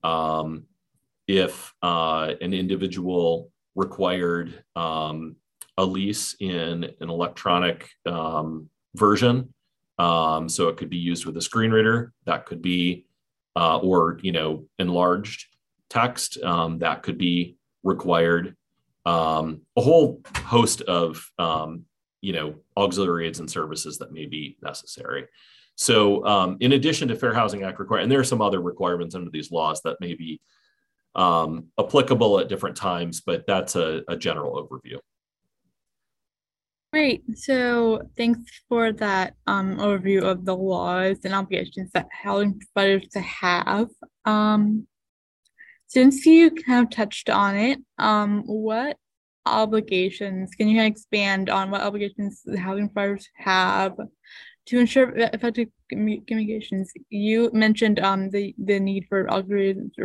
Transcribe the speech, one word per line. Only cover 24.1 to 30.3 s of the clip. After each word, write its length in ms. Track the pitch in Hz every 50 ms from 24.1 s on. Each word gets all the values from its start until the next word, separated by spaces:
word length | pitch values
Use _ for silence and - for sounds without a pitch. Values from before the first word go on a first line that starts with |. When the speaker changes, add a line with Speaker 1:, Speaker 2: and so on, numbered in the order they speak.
Speaker 1:
may 140 | 73 80 76
be 320 | - 76 76 76 - - _
necessary. 640 | - - - - - - - - - - 65 69 - _ _ _ _ _ _ _ _ _ _
So, 500 | - - - 117 110 104 101 101 - -
um, 320 | 101 104 98 92 92 95 -
in 120 | 120 123
addition 360 | 139 139 113 160 151 - 156 123
to 80 | 110
Fair 180 | - 135 117 110
Housing 280 | 120 113 101 101 101
Act 180 | 95 92 92 -
require, 200 | 98 - 113 95
and 120 | 87 117
there 80 | 135 139
are 40 | 127
some 180 | 127 123 113
other 180 | 107 101 98 92
requirements 540 | 87 87 87 - 95 87 90 85 85 85 95
under 160 | 92 87 85
these 200 | 78 78 71 -
laws 300 | 85 82 80 78 78 -
that 180 | - 82 73 -
may 140 | 87 87 85
be, 260 | - 82 80